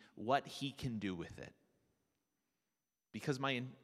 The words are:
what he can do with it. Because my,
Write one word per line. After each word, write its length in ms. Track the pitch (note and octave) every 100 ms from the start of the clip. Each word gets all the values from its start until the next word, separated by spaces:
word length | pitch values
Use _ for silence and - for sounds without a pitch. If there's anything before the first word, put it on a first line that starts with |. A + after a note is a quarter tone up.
| -
what 320 | - G#2+ C#3 -
he 260 | - C#3
can 260 | - C3+ A2+
do 160 | G2
with 240 | F2+ D#2+ -
it. 160 | - - _ _ _ _ _ _ _ _ _ _ _ _ _ _ _ A2
Because 240 | - C3
my, 220 | C3+ B2+ B2+ -